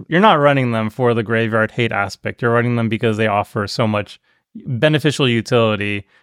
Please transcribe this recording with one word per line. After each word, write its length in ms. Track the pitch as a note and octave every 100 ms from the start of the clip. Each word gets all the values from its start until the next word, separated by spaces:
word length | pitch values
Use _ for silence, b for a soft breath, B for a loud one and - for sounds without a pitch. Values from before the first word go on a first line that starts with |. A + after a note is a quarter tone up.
| -
you're 120 | D#3+
not 200 | G#3+ D#3+
running 320 | C#3+ C#3 B2
them 180 | A2+ A2
for 240 | - B2
the 80 | A#2
graveyard 480 | G#2+ A2+ A2+ A2 A2
hate 220 | - A#2
aspect. 500 | G2+ G2 - A2 -
You're 120 | A#2+
running 220 | A#2 A#2+ A#2+
them 140 | A2+
because 280 | A2 A#2 G#2+
they 100 | A2
offer 400 | G2+ G2+ A2+ G2+
so 200 | - A2
much 320 | G#2 G2+ - _ _ _ -
beneficial 760 | - A#2+ D3+ D3 D3+ C#3 C3+
utility 760 | A#2 G2+ B2 A2 G#2 G#2 G2+ - _